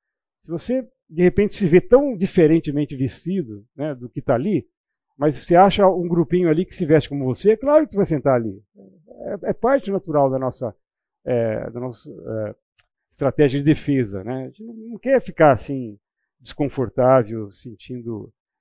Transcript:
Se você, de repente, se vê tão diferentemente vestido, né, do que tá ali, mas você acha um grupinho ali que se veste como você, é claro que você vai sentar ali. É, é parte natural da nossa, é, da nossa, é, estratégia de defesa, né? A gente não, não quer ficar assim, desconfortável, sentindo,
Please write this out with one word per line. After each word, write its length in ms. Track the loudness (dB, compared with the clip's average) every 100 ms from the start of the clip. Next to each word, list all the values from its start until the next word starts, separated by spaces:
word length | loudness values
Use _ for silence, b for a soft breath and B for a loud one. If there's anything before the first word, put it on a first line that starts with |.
| _ _ _ _
Se 80 | -12
você, 360 | -10 -4 -4 -4 _ _
de 140 | 0
repente, 320 | 2 2 -2
se 120 | 0 4
vê 140 | 4
tão 360 | 6 4 4 -2
diferentemente 800 | -2 4 4 4 0 -4 -4 -4
vestido, 680 | -6 -6 -8 -6 -6 -10 -18 -10
né, 180 | -8
do 140 | -8 -12
que 120 | -10
tá 140 | -2
ali, 320 | -2 0 -2 -4 _ _ _ _ -4
mas 200 | -2 -2
você 180 | 2
acha 320 | 6 6 6 2
um 220 | 2 -2
grupinho 400 | 0 0 0 2
ali 160 | 0
que 100 | -2
se 100 | -4
veste 240 | 2 2 2
como 160 | -4
você, 280 | -4 -2 2
é 40 | 2
claro 300 | 4 2 2
que 60 |
você 40 | -2
vai 100 | -2
sentar 280 | 0 2
ali. 260 | 0 0 -10 _ _ -20 _ _ -16 -12 -8
É, 60 | -6
é 20 |
parte 380 | -2 0 0 0
natural 380 | -6 -2 0 2
da 80 | 0
nossa, 360 | -4 -6 -10 -10 _ _ _ _
é, 460 | -4 -2 0 -2 -8
da 80 | -10
nossa, 320 | -10 -12 -18
é, 440 | -18 -10 -8 -8 -10 _ _ _ _ _
estratégia 480 | -4 -2 2 2 2
de 40 |
defesa, 600 | 0 0 0 -2 -2 -6
né? 200 | -8 -10
A 20 | -10
gente 180 | -16
não, 100 | -20
não 240 | -18 -16 -10
quer 220 | 0 0
ficar 320 | 0 2 4
assim, 460 | 4 0 -8 -8 -14 _ _ _ _
desconfortável, 1080 | -16 -6 -6 -4 -6 0 4 4 2 -6 -10
sentindo, 800 | -14 -20 -20 -16 -14 -10 -10 -12 _ _ _